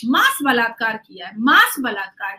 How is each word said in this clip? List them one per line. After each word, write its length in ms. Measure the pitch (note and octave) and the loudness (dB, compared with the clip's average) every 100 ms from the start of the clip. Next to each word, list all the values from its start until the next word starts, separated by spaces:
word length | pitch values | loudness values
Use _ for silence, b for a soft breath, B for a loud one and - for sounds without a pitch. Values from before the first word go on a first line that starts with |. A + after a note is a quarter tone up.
| A3+ | 0
मास 320 | D#4+ B4 C5+ | 2 2 2
बलात्कार 540 | C#4+ A#3+ A3+ A3+ A3+ A3 | 0 2 0 -2 -4 -4
किया 300 | - F#3 F3+ | -10 -18 -14
है, 60 | G#3+ | -2
मास 380 | B3 F4+ B4 D4+ | 2 4 4 0
बलात्कार 580 | B3 G3+ - - G3 | -4 -4 -8 -10 -10